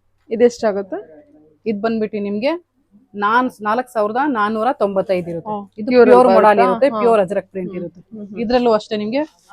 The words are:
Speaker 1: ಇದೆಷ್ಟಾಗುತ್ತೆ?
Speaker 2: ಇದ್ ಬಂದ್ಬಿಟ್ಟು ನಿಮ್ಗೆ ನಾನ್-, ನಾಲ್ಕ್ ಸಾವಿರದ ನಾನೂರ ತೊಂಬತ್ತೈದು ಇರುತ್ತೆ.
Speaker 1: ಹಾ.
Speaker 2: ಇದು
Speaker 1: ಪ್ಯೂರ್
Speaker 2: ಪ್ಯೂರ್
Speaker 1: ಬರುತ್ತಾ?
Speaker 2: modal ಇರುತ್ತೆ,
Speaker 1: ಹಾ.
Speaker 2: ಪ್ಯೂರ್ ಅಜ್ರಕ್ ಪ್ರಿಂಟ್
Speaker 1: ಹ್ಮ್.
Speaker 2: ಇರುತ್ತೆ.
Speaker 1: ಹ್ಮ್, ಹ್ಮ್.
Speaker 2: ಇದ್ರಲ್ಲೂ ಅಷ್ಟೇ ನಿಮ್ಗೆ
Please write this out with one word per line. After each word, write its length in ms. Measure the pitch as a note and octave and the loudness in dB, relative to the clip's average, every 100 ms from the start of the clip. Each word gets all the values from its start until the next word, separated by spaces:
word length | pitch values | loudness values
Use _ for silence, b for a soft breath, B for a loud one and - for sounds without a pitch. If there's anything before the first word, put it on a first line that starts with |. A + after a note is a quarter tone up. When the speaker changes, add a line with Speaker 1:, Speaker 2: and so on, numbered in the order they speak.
| _ _ _ | _ _ _
Speaker 1:
ಇದೆಷ್ಟಾಗುತ್ತೆ? 680 | A#3 A#3+ A#3 A3+ G3 G3 E4+ - - _ _ _ _ G#3+ | 0 0 2 -2 -4 -6 -10 -12 -20 _ _ _ _ -8
Speaker 2:
ಇದ್ 160 | G#3 | -6
ಬಂದ್ಬಿಟ್ಟು 360 | A3+ A3+ G#3+ G#3+ | -4 -4 -6 -6
ನಿಮ್ಗೆ 340 | G3+ G3+ B3+ E4+ - _ _ _ _ | -6 -4 -4 -6 -10 _ _ _ _
ನಾನ್-, 360 | G3+ G#3 A#3 B3+ - | -6 0 0 -2 -4
ನಾಲ್ಕ್ 260 | G#3 A3+ B3 | -4 -4 -4
ಸಾವಿರದ 280 | A#3 G#3 A3+ D4 | -4 -4 -2 -4
ನಾನೂರ 420 | A#3 G#3 A3 A3+ | -2 -2 -2 -2
ತೊಂಬತ್ತೈದು 580 | - G3+ F#3+ F#3 F#3 E3+ | -2 -2 -2 -2 -4 -4
ಇರುತ್ತೆ. 200 | E3 F#3 | -10 -10
Speaker 1:
ಹಾ. 200 | G#3 G3+ - | -12 -12 -10
Speaker 2:
ಇದು 80 | G#3+ | 0
Speaker 1:
ಪ್ಯೂರ್ 220 | B3 A#3+ | 4 8
Speaker 2:
ಪ್ಯೂರ್ 180 | B3 B3 | 8 8
Speaker 1:
ಬರುತ್ತಾ? 240 | F#3+ G#3+ | 6 6
Speaker 2:
modal 140 | G#3 | 4
ಇರುತ್ತೆ, 240 | - A3+ C4+ | 2 2 0
Speaker 1:
ಹಾ. 120 | A3 | 2
Speaker 2:
ಪ್ಯೂರ್ 200 | A#3 A3+ | 2 2
ಅಜ್ರಕ್ 300 | F3+ G3 F#3 | 0 -4 -8
ಪ್ರಿಂಟ್ 200 | F#3+ F#3 | -10 -10
Speaker 1:
ಹ್ಮ್. 100 | F3+ | -10
Speaker 2:
ಇರುತ್ತೆ. 200 | E3+ F3 | -12 -16
Speaker 1:
ಹ್ಮ್, 260 | - A3 G3+ | -20 -18 -16
ಹ್ಮ್. 120 | G#3 | -8
Speaker 2:
ಇದ್ರಲ್ಲೂ 320 | A3 B3 A#3+ | -2 0 2
ಅಷ್ಟೇ 240 | G#3+ - G#3+ | 0 -2 -8
ನಿಮ್ಗೆ 260 | G#3 C4 D#4 _ _ | -4 -4 -6 _ _